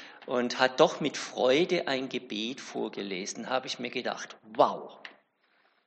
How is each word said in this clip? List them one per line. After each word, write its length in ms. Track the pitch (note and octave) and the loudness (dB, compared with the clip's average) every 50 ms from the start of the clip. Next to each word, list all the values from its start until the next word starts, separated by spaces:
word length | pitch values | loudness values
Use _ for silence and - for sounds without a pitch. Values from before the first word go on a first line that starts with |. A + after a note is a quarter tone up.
| - - - - - | -18 -18 -18 -14 -6
und 340 | - C3 B2 A#2+ B2 - - | -2 0 0 0 0 2 4
hat 200 | C3 B2+ - - | 4 4 8 8
doch 200 | D#3 F3 - - | 6 6 6 2
mit 180 | D#3+ C3+ - | -2 -2 -2
Freude 680 | - - - - G2 A2 B2+ C3 D3+ F3+ - C3 - - | -4 -8 -6 -2 2 4 6 6 6 4 4 2 0 0
ein 220 | C#3 C3+ B2+ C3 B2 | 0 -2 -2 -2 -4
Gebet 520 | B2 A#2+ - - G#2+ G#2 A2 A#2 C3+ - | -6 -6 -6 -6 -6 -6 -4 -6 -6 -8
vorgelesen, 880 | - - - B2 A2+ G#2+ - - G2+ G2 F#2+ F#2 G#2 - - A#2+ A2 - | -10 -8 -6 -6 -6 -6 -6 -6 -6 -6 -6 -6 -6 -8 -8 -8 -6 -2
habe 180 | B2+ C3 B2+ | -2 -2 -2
ich 120 | C#3+ - - | -4 -8 -6
mir 100 | A#2+ A#2+ | -6 -6
gedacht, 460 | - B2 A2 A2 G2+ - - - - - - G#2+ G#2+ | -6 -4 -4 -4 -6 -6 -8 -14 -16 -18 -20 -2 2
wow. 440 | C3 C3+ G#2+ F#2+ F2+ - - - - - - - _ _ _ _ _ _ _ _ _ _ _ _ _ _ | 4 4 4 2 -2 -10 -14 -16 -18 -20 -20 -20 _ _ _ _ _ _ _ _ _ _ _ _ _ _